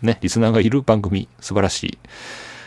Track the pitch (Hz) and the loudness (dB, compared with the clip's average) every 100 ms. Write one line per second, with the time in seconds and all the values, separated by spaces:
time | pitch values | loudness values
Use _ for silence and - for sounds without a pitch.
0 | 113 117 117 117 113 113 104 139 131 107 | -2 0 -2 2 4 4 4 2 2 2
1 | 101 95 - - - 101 98 - - - | 2 -4 -4 -14 -2 0 0 0 -8 -10
2 | - - - - - - | -20 -20 -18 -16 -18 -20